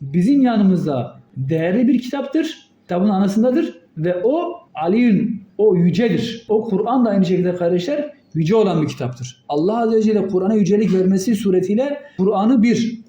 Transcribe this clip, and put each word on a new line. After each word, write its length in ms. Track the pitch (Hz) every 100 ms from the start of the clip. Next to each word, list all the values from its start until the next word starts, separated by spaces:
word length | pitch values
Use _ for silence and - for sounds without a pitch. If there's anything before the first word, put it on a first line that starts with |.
bizim 400 | 139 160 185 285
yanımızda 800 | 247 226 190 180 151 135 123 - - -
değerli 500 | 131 160 165 208 240
bir 120 | 254
kitaptır, 720 | - 277 - 320 311 - _ _
kitabın 280 | - 180 208
anasındadır 720 | 190 196 202 247 262 - - _ -
ve 180 | 165 180
o 300 | 214 311 349 - - -
aliyyun, 640 | 160 214 247 196 - - - -
o 180 | 208 180
yücedir. 680 | 175 156 233 170 - - -
O 140 | 214
Kur'an 420 | 220 190 233 254 233
da 40 |
aynı 160 | 196 175
şekilde 300 | 180 175 180
kardeşler 560 | 175 180 220 294 285 - _
yüce 220 | 156 160 220
olan 260 | 202 165
bir 60 | 143
kitaptır. 580 | - 127 - - - -
Allah 300 | 147 175 226
Azze 180 | 226 220
ve 40 |
Celle 260 | 214 208 190
Kur'an'a 260 | 180 185
yücelik 400 | 220 185 208 214
vermesi 420 | 185 180 190 247 214
suretiyle 640 | 196 185 180 214 277 285 - -
Kur'an'ı 460 | 190 190 214 262
bir 380 | 226 185 113 -